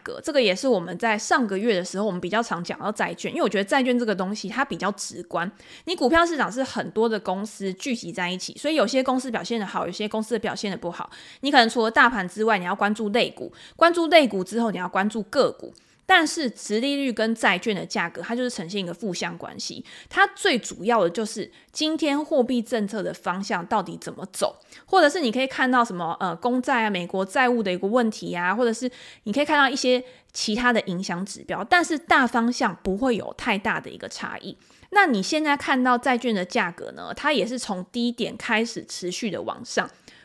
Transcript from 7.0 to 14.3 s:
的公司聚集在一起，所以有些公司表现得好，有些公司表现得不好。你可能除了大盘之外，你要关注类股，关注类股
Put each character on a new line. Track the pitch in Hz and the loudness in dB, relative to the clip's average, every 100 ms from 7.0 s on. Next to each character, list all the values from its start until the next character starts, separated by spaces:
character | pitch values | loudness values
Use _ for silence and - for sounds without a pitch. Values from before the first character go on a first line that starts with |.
| 226 | 0
的 | 214 | 0
公 | 208 185 214 | -2 -4 -6
司 | - 196 185 | -6 -8 -6
聚 | 285 233 | -4 -4
集 | 170 | -6
在 | 165 180 | -4 -4
一 | 185 | -4
起， | - - | -8 -6
所 | 285 | 0
以 | 311 | 2
有 | 202 | 2
些 | 262 | 2
公 | 262 254 | 2 0
司 | 262 | -2
表 | 220 | -4
现 | 175 233 | -4 -4
得 | 196 | -2
好， | 226 196 | -4 -4
有 | |
些 | 190 214 | -4 -4
公 | 220 | -4
司 | 214 220 | -2 -2
表 | 214 | -2
现 | - 208 | -4 -6
得 | 175 | -6
不 | 170 | -6
好。 | - - - - - | -8 -12 -14 -20 -6
你 | 277 | 4
可 | 285 | 6
能 | 226 | 6
除 | 240 | 4
了 | 220 | 2
大 | 294 240 | 6 6
盘 | 233 180 | 4 -4
之 | 208 | 0
外， | 220 202 | 2 2
你 | 175 | 0
要 | 196 | 0
关 | 202 | 0
注 | 214 214 | 0 0
类 | 233 190 | 2 2
股， | - - - - - | -2 -12 -14 -20 4
关 | 339 | 4
注 | 339 330 | 6 6
类 | 320 | 8
股 | 254 | 8